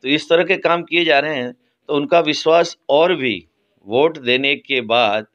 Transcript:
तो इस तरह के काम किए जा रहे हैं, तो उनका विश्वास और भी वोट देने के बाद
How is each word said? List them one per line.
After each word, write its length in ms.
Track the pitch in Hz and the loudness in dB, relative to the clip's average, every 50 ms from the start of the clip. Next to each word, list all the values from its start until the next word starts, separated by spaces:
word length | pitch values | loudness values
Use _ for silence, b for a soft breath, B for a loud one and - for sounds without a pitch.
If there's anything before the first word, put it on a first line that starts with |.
| - | -2
तो 40 | 131 | -2
इस 220 | 143 151 147 - | -2 -2 0 2
तरह 140 | 170 170 180 | 2 2 2
के 140 | 165 190 - | 2 -2 -2
काम 260 | - 165 170 175 170 | 0 0 0 0 -2
किए 220 | - 156 170 170 | -2 -2 -2 2
जा 140 | 160 147 139 | 2 2 2
रहे 160 | 139 156 156 | 2 0 -4
हैं, 180 | 135 123 123 123 | -4 -6 -6 -10
तो 420 | _ _ _ _ _ _ - 147 | _ _ _ _ _ _ -4 -4
उनका 240 | 143 143 139 180 170 | -4 -2 2 2 2
विश्वास 580 | 165 151 151 - - 160 160 170 170 170 - _ _ _ | 2 2 -4 -2 0 2 2 2 2 0 -4 _ _ _
और 260 | 135 147 165 180 185 | 2 2 2 2 0
भी 320 | 151 131 127 107 90 82 _ _ _ _ _ _ _ _ 95 | -2 -2 -4 -4 -6 -10 _ _ _ _ _ _ _ _ -4
वोट 300 | 107 127 147 170 160 151 | 0 0 0 0 0 -4
देने 380 | 131 120 123 127 139 139 143 | -2 -2 -2 0 0 -2 -4
के 260 | 127 _ - 139 127 | -4 _ -4 -4 -4
बाद 460 | 120 107 113 120 120 104 101 110 107 _ _ | -2 -2 0 0 0 0 -2 -4 -6 _ _